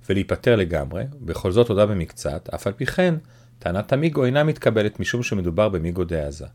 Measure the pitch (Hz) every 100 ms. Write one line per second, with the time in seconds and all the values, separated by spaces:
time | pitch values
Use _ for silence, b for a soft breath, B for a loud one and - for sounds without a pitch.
0 | - 98 92 - 127 113 87 82 69 87
1 | 135 143 82 80 95 98 120 101 104 101
2 | 78 - - 73 - - 101 101 131 -
3 | 180 160 b b b - 87 90 104 135
4 | 165 151 127 139 151 151 - 110 104 -
5 | 92 120 120 104 87 82 107 92 85 87
6 | 85 82 73 73 76